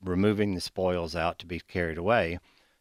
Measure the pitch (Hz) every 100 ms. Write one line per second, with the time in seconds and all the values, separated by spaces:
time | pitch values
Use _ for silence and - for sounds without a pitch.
0 | 95 90 101 104 104 90 - - 92 90
1 | 85 82 82 82 85 85 - 95 85 80
2 | 87 117 85 87 - _ _ _